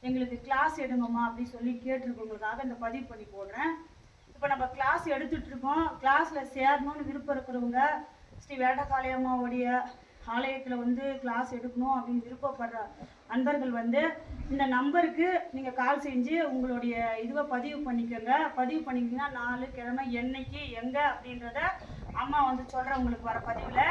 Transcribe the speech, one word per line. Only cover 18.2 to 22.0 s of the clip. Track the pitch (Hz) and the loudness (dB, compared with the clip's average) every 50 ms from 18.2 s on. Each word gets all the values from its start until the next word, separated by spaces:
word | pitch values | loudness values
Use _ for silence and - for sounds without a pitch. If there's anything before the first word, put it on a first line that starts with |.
| 220 233 262 302 311 294 - | 2 4 4 4 4 2 2
பதிவு | - 254 240 311 311 | 0 0 2 0 -2
பண்ணிக்கிங்கன்னா | - 277 254 247 240 233 240 254 285 277 262 | -2 0 0 0 0 0 0 -2 -2 -2 -2
நாலு | 247 240 240 247 247 262 262 | -4 -2 -2 -2 -2 -4 -6
கிழமை | - 247 240 240 247 262 269 254 240 | -6 -8 -6 -4 -4 -2 -2 -2 -2
என்னைக்கு, | 240 240 254 262 269 262 - - 294 294 277 240 226 233 | -2 -2 -2 -4 -4 -6 -8 -8 -8 -8 -8 -8 -6 -6
எங்க | 254 262 285 294 285 | -2 0 2 2 2
அப்படின்றத | 254 247 - 254 247 240 240 240 - 277 320 359 370 - - - - - | 2 0 -8 -10 -10 -8 -8 -6 -4 -2 0 0 -2 -2 -8 -12 -12 -12